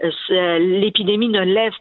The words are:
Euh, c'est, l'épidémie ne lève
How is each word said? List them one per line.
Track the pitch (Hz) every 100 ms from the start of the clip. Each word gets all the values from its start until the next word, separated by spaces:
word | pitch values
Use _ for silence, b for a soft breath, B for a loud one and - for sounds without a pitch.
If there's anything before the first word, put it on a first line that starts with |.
Euh, | 165 - -
c'est, | 185 180 170
l'épidémie | 180 185 208 196 196 208 233
ne | 208
lève | 185 202 226 -